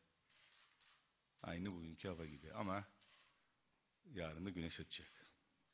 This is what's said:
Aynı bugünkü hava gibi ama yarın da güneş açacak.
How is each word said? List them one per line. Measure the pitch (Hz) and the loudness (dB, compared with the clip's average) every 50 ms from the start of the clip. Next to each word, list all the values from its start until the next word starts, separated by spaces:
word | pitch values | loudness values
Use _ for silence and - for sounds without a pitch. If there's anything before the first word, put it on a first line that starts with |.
| - _ _ _ _ - - - - - - - - - - - - - - - - _ _ _ _ _ _ - | -20 _ _ _ _ -20 -20 -20 -20 -20 -20 -20 -20 -20 -20 -20 -20 -20 -20 -20 -20 _ _ _ _ _ _ -2
Aynı | - 85 85 87 92 101 | 0 2 2 4 2 2
bugünkü | 90 85 82 82 80 - - 98 | 2 0 -2 -4 -4 0 0 0
hava | 87 82 82 | 2 2 -2
gibi | 78 73 69 76 76 | -4 -4 -6 -8 -4
ama | - 107 107 95 95 101 101 - - - - - - - - - - - - _ _ _ _ - _ _ _ _ _ _ - | 0 2 4 6 4 4 2 0 -8 -18 -20 -20 -20 -20 -20 -20 -20 -20 -20 _ _ _ _ -20 _ _ _ _ _ _ -14
yarın | 185 131 90 82 78 78 80 90 | -4 0 2 2 2 2 0 0
da | 98 | 2
güneş | 85 87 82 82 - - | 2 2 2 2 0 -2
açacak. | 82 - - - 76 - - - - - - - _ _ _ _ _ _ | -2 -2 -4 -4 -4 -8 -12 -14 -16 -18 -20 -20 _ _ _ _ _ _